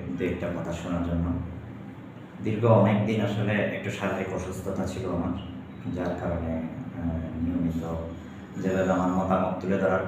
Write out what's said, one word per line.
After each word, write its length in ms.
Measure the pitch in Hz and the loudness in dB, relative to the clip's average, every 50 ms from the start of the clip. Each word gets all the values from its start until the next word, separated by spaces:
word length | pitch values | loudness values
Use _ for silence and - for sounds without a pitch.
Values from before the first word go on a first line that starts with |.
| - - 87 | -6 -6 -2
দু 60 | 87 92 | 0 0
একটা 240 | 87 82 - 85 | 0 0 0 -2
কথা 260 | 85 85 82 85 85 85 | -2 -2 -4 -4 -4 -4
শোনার 300 | - - 90 87 85 85 | -4 -2 -2 -2 0 0
জন্য। 220 | 82 82 82 85 87 85 - - - - - - - - - - - - - - - - - - - - - - | 0 0 2 2 0 0 -2 -2 -6 -8 -10 -10 -12 -12 -12 -12 -12 -14 -14 -14 -14 -14 -14 -16 -14 -12 -4 -2
দীর্ঘ 220 | 107 104 104 117 | -2 0 4 6
অনেক 400 | 113 113 101 101 107 104 101 101 | 8 8 10 8 8 6 4 4
দিন 160 | 107 110 107 | 2 2 2
আসলে 320 | 101 - 104 113 104 101 104 | 2 0 0 0 0 2 2
একটু 360 | 101 95 - - - - 98 | 2 2 0 -2 -2 -4 -4
শারীরিক 420 | - - 101 92 - 95 92 90 92 | -4 -2 -2 -2 0 -2 -2 -2 -4
অসুস্থতা 540 | 90 - - 101 - - 98 95 95 - | -4 -4 -4 -6 -4 -4 -4 -2 -2 -2
ছিল 180 | - - - - - | -2 -2 -4 -4 -2
আমার, 240 | 135 123 - - - - - - - - - - - - - 85 87 | -2 -2 0 -2 -2 -4 -6 -8 -10 -10 -12 -12 -12 -8 -6 -6 -4
যার 200 | 90 - - - - | -2 -2 -2 -2 -2
কারণে, 300 | - - - - 82 82 | -2 -2 -2 0 -2 -2
এ, 500 | 80 - 80 80 - - - - - 85 85 82 82 82 82 82 80 80 | -2 -2 -4 -4 -6 -8 -8 -8 -6 -2 -2 -2 0 -2 -4 -4 -2 -2
নিয়মিত 420 | 82 87 87 87 85 82 82 82 82 80 80 - - - - - - - - - - - - 101 | 0 0 2 2 2 2 0 0 -2 -2 -4 -4 -4 -6 -8 -10 -12 -12 -12 -14 -14 -10 -8 -2
যেভাবে 300 | 92 95 90 95 92 92 | 0 2 2 4 4 4
আমার 180 | 90 90 92 90 | 4 4 4 4
মতামত 520 | 92 92 92 92 92 95 95 92 - - | 2 2 4 4 4 4 4 2 0 -2
তুলে 160 | - 95 98 | 0 0 2
ধরার 280 | 95 95 95 92 92 92 | 4 4 4 4 2 0